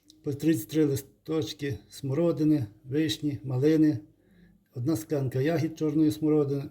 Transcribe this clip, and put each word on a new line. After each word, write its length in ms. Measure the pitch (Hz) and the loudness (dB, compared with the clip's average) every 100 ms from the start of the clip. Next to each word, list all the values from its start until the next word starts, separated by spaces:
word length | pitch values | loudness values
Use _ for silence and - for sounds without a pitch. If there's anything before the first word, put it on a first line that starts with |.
| _ - | _ -12
по 100 | 151 | -8
тридцять 360 | 135 151 160 - | -4 0 0 0
три 160 | 156 | 0
листочки 920 | 147 131 - _ - 160 - - 143 - - | 2 0 -6 _ -6 -4 -4 -6 -8 -8 -12
смородини, 760 | - 135 139 170 139 156 151 110 - | -12 -4 0 0 2 2 2 0 -10
вишні, 540 | 131 143 156 - 151 123 | -6 -2 -2 -2 -4 -6
малини, 540 | 131 127 147 156 156 127 - _ _ _ - _ _ | -4 0 4 6 4 2 -6 _ _ _ -20 _ _
одна 220 | 120 127 156 | -6 -2 -2
склянка 440 | - 147 131 131 | -2 -2 -2 0
ягід 380 | 143 165 156 - | 0 0 -2 -2
чорної 320 | 156 151 151 | -2 2 2
смородини, 540 | 151 151 151 135 139 139 | 2 2 2 2 -2 -6